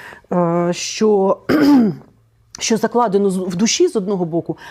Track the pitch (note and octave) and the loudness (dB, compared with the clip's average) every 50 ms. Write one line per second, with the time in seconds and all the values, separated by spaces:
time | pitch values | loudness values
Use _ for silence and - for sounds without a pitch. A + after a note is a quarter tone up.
0 | - - - - - _ F#3 F3 F3 E3+ E3+ F3 F3 F3 F3 - - - - - | -20 -20 -20 -20 -10 _ -2 0 0 2 0 0 0 -2 -2 -4 -6 -8 -4 -2
1 | A3 A3 G#3 G3 F#3+ G3 - - - - C4+ D4+ D4 C#4+ D4 B3+ A3+ F#3+ D3 C3+ | 0 2 2 2 2 0 0 -2 -2 -2 0 2 4 6 6 6 4 2 0 -4
2 | - - _ _ _ _ _ _ _ _ - - - - A3 G3 - G#3+ - A#3+ | -12 -20 _ _ _ _ _ _ _ _ -14 -10 -4 -2 0 0 0 0 0 0
3 | A#3+ G#3+ F3+ G3+ G3+ G3 F#3 F#3+ F#3 F#3+ F3+ E3+ A3+ A3 - - F4 F4+ - A3+ | 0 2 2 2 2 2 0 -2 -4 -4 -2 -2 0 0 2 2 0 0 0 -2
4 | F#3 G3 G3+ F3+ F3+ D#3+ E3 E3 D#3+ - D#3+ - - - | -4 -2 -2 -4 -4 -2 -4 -4 -4 -6 -10 -12 -14 -18